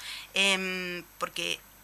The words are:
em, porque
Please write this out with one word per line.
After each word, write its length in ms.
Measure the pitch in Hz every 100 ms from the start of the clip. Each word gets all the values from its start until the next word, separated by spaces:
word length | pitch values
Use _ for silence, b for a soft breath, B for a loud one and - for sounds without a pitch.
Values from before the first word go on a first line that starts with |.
| B B B
em, 680 | 190 196 190 185 185 180 175 170 -
porque 420 | 175 - 175 - - -